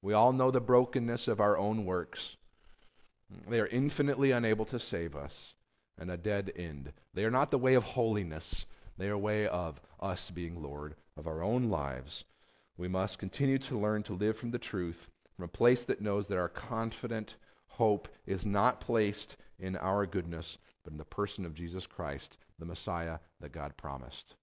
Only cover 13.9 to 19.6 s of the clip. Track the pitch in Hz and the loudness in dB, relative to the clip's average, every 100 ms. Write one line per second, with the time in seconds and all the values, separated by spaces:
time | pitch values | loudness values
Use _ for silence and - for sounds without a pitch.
13.9 | 107 104 92 104 110 120 117 - 101 87 | 0 -2 0 0 0 -4 -6 -4 -2 -2
14.9 | 82 - _ _ - 87 - 117 123 - | -4 -14 _ _ -10 -10 4 6 6 2
15.9 | - 104 101 101 95 87 - - 113 113 | -2 0 -2 0 0 0 -4 -6 -2 -4
16.9 | - 120 113 107 - _ _ _ - 113 | -4 -4 -4 -6 -14 _ _ _ 2 4
17.9 | 104 - - - 95 101 101 113 117 - | 4 0 -16 -4 -2 2 4 4 2 0
18.9 | 113 107 101 - - - - | 2 2 0 -10 -18 -20 -8